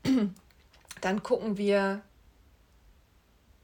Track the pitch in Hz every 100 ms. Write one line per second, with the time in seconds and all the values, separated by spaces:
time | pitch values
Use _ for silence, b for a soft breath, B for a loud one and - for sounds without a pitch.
0 | 240 254 202 180 _ _ _ _ - -
1 | 185 208 - 226 220 196 202 202 196 202
2 | - _ _ _ _ _ _ _ _ _
3 | _ _ _ _ _ _